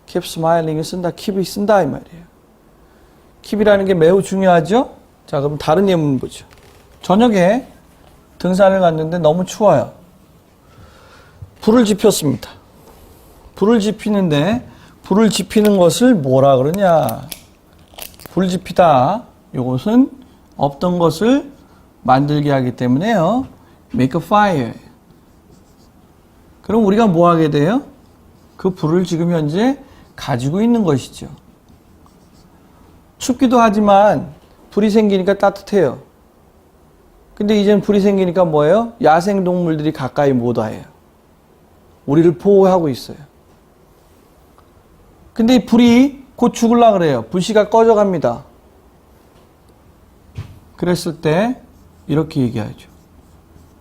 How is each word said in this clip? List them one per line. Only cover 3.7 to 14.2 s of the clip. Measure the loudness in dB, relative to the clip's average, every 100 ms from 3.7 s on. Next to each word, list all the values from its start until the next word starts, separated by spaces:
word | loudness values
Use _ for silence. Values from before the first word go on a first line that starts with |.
| 2
게 | 2
매우 | 2 2 2
중요하죠? | 0 -2 2 2 2 -2 -2 -8 _ _ -10
자, | -4
그럼 | -4 -4
다른 | -2 0 2
예문 | 0 0 -2
보죠. | -6 -14 -20 -20 -20 -20 _ -12
저녁에 | -2 2 2 2 2 0 -4 -18 _ _ _ _ _ -8
등산을 | -4 2 2 4
갔는데 | 0 0 -4 -2
너무 | 0 0
추워요. | -4 0 2 2 0 -10 -20 _ _ _ _ _ _ -20 -20 -20 -20 -20 -20 -20 -20 _
불을 | 0 2
지폈습니다. | 2 2 0 0 -2 -6 -8 -20 _ -20 -20 -20 -20 -20 -20 -20 -18
불을 | -4 0 0
지피는데 | 0 -6 -4 -2